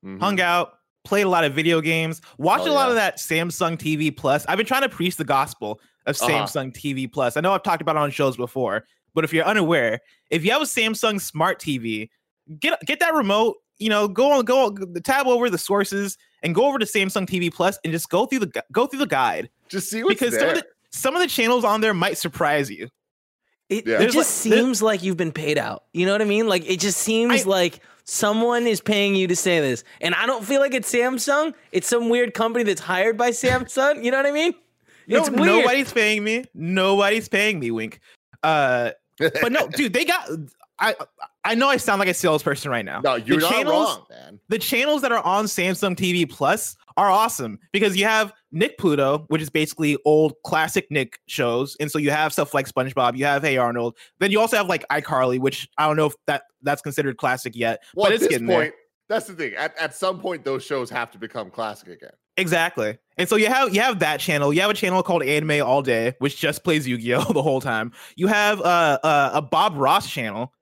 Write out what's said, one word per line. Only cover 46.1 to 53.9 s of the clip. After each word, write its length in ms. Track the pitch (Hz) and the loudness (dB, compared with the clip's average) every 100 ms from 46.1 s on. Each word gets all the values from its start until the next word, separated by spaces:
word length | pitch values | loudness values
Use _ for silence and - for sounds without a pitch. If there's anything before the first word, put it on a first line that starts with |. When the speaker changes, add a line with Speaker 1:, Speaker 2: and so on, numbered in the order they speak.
Speaker 2:
V 120 | 175 156 | 0 -2
Plus 500 | - 143 214 - - _ - | 0 0 0 -4 -12 _ 0
are 120 | 196 | 4
awesome 500 | 190 220 - 120 101 _ | 4 2 -2 -8 -10 _
because 240 | 202 214 185 | 0 0 2
you 100 | 202 | 2
have 280 | 220 208 - _ | 2 0 -6 _
Nick 260 | 160 247 - | -2 -2 0
Pluto, 480 | 185 147 135 147 156 | 0 2 2 0 -2
which 140 | 156 | -4
is 80 | 156 | -2
basically 480 | 156 156 - 151 143 | -2 -2 -2 -2 0
old 300 | 151 151 156 - | 4 4 4 0
classic 460 | - 160 156 202 - | -2 0 0 -2 -2
Nick 300 | 147 123 - _ | -4 -4 -8 _
shows. 500 | - 120 117 139 - | -2 0 0 -4 -6
And 120 | 147 | -6
so 80 | 156 | -2
you 120 | 147 | 0
have 220 | 151 156 | 0 0
stuff 200 | - 151 | 0 -2
like 140 | 143 139 | -2 -2
SpongeBob, 480 | - 131 135 120 123 | -4 -4 0 0 0
you 80 | 143 | 0
have 180 | 143 | 0
Hey 140 | 151 135 | 0 2
Arnold. 400 | 120 120 120 | 0 0 -4